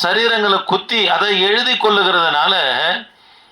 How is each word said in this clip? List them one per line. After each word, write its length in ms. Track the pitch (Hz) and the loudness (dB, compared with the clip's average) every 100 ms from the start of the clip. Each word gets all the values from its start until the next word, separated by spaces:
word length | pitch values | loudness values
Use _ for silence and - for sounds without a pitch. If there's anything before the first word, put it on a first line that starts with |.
சரீரங்களை 600 | 175 208 233 226 208 190 | -2 0 0 0 0 -2
குத்தி 460 | - 190 - 226 175 | -2 -4 -2 -2 0
அதை 320 | 165 202 190 | 0 0 0
எழுதி 320 | 190 226 247 | 0 0 0
கொள்ளுகிறதுனால, 800 | 247 214 202 185 175 165 147 175 190 135 123 160 208 - - - - - | 0 2 2 2 2 0 0 0 0 0 0 -2 -4 -8 -20 -20 -20 -20